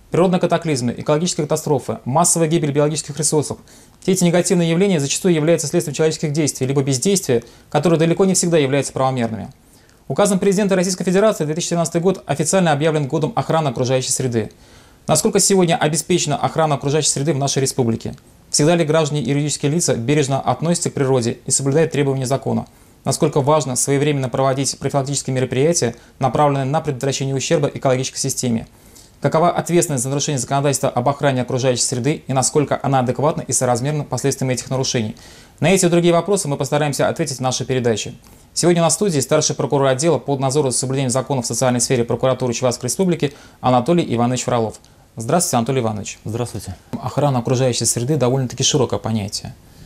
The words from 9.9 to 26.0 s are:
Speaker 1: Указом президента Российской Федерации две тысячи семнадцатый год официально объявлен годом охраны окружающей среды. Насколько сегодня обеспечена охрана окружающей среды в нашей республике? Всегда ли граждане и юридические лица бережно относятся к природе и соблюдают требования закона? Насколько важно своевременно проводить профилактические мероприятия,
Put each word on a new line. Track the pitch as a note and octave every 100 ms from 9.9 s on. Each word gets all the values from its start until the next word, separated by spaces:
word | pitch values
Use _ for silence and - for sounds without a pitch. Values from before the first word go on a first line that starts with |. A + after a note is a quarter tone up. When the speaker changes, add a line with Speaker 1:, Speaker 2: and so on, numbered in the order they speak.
| _ _
Speaker 1:
Указом | C#3 G3+ G3
президента | G3+ F#3+ G#3 F#3+
Российской | F3+ F#3
Федерации | F#3 F#3 A3 G#3 D3+
две | D#3
тысячи | -
семнадцатый | E3+ E3 E3+
год | F3 F#3 -
официально | D3 D3+ F#3+ E3+
объявлен | C#3+ D#3+ D#3 C#3
годом | D#3 D3 C#3
охраны | - D#3+ D3
окружающей | A#2+ B2 B2+ B2+
среды. | - C3 A#2 G#2 - - - - - -
Насколько | D#3 A3 G3+
сегодня | - G3 E3+ E3
обеспечена | D#3 D#3+ - F3 D3 C#3+
охрана | B2+ - D#3+ C#3
окружающей | C#3+ D3+ D3
среды | - C#3
в | C3+
нашей | C#3 -
республике? | C3 - A#2 A2+ A#2 B2 - - -
Всегда | - D3 F3
ли | D3+
граждане | D#3+ D3+ D3
и | C3
юридические | C#3+ D3 - C#3+
лица | D#3+ D#3+ A#2
бережно | A2+ D3 C3+ C3+
относятся | - B2 D#3 F3 -
к |
природе | - C3+ C3+ A2+ - -
и |
соблюдают | - C#3 C#3+ D#3
требования | D3 C#3 C3+ B2+
закона? | C3+ B2+ A2+ - - - -
Насколько | - C3 D#3 D3+
важно | C3 D#3 C#3+ B2
своевременно | - C#3 D3+ C#3+ C3
проводить | C#3 C3+ C3 C3+ -
профилактические | C#3 C#3+ C3+ C#3 - C3
мероприятия, | B2+ B2 D3+ E3+ A#2+ -